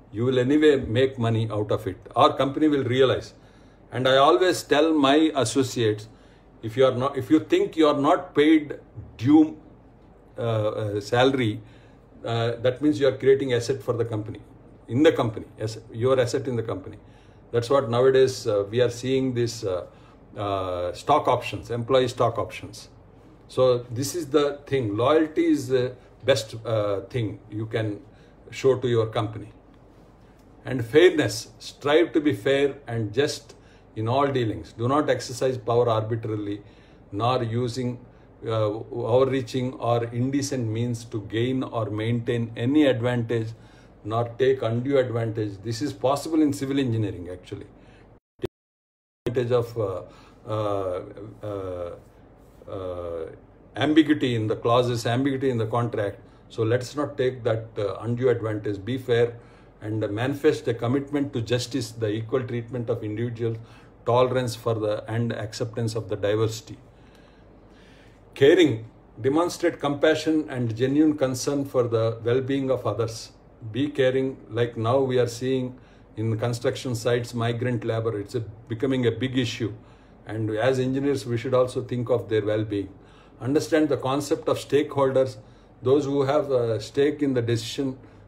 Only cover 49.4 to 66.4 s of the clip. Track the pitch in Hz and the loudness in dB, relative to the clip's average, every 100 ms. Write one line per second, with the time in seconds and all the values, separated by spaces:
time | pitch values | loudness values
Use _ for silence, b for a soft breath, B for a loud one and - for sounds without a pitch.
49.4 | 120 123 113 117 98 90 - B B - | 0 0 0 -4 -4 -6 -12 B B -18
50.4 | - 107 104 101 95 90 101 98 110 110 | -8 -4 -2 -2 -4 -6 -8 -14 -16 -12
51.4 | 104 101 95 90 87 85 - - - - | -10 -8 -8 -8 -10 -12 -20 -20 -20 -20
52.4 | - - - 101 92 87 87 85 80 - | -20 -20 -14 -10 -8 -8 -8 -8 -10 -14
53.4 | - - - 107 139 156 147 147 135 117 | -20 -20 -12 -2 2 4 4 4 0 0
54.4 | 107 101 117 123 123 120 123 120 139 131 | -2 0 2 2 2 0 -2 0 0 0
55.4 | 135 117 107 117 120 107 101 - B B | 0 0 -2 -2 -2 -2 -4 -6 B B
56.4 | - - 110 123 - 143 139 - 127 113 | -10 -4 0 0 -2 -6 -4 -2 -2 -2
57.4 | 113 110 - - 101 95 113 120 127 113 | -2 -2 -4 -6 -6 -4 -6 0 2 2
58.4 | 110 104 104 98 101 127 123 117 117 - | -2 -4 -6 -6 -6 -6 0 2 2 -2
59.4 | B B B - 107 110 104 104 127 139 | B B B -14 -8 -4 -4 -2 -4 2
60.4 | 156 - 127 117 117 139 139 147 139 123 | 2 2 -2 -2 0 -2 -2 -4 -2 -4
61.4 | 113 123 - 139 113 - 107 113 113 135 | -2 -4 -2 -6 -6 -4 -4 -4 -2 -4
62.4 | 113 120 117 123 113 110 107 107 120 113 | -4 -8 -6 -6 -4 -4 -4 -6 -6 -4
63.4 | 113 113 B B B - - 120 127 127 | -4 -4 B B B -8 0 4 4 2
64.4 | 123 - 117 110 107 104 - 113 117 113 | -2 -4 -4 -2 -2 -4 -4 -4 -2 -4
65.4 | 110 - 117 - 113 113 101 98 101 107 | -8 -8 -6 -4 -4 -4 -6 -2 0 2